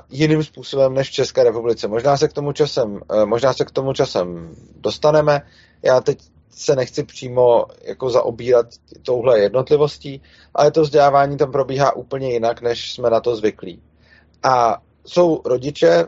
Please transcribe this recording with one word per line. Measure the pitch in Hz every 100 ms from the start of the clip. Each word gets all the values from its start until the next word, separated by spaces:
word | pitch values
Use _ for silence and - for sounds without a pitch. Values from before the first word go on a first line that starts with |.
| -
jiným | 135 156 156
způsobem | 151 - - 139 135
než | 131 135
v |
České | - 123 -
republice. | 123 113 117 110 107
Možná | 113 131 143
se | 151
k |
tomu | - 143
časem, | 143 147 - 110 101 -
eh, | 107
možná | 104 117 131
se | 127
k | 143
tomu | - 135
časem | 131 135 101 90 87 82 - - -
dostaneme. | 107 - 151 151 151 143 - _ _ _
Já | - 127
teď | 135 135 _ _ _
se | - - 135
nechci | 123 -
přímo | 135 - 127 123 123 117 - -
jako | - - 131
zaobírat | 123 127 113 120 120 117 - _ -
touhle | - 123 120 113
jednotlivostí, | 101 123 127 147 147 - 147 135 _ _ _
ale | - 147
to | 156
vzdělávání | 151 147 143 139 139 143
tam | 143
probíhá | 143 131 135 139 -
úplně | - 135 135
jinak, | 120 113 120
než | 120 117 -
jsme | - 120
na | 113
to | 120 113
zvyklí. | 104 - 92 82 _ _ _ _ _ _
A | 135 127 117 - _ _ -
jsou | 175 175 151
rodiče, | - 127 135 147 170 170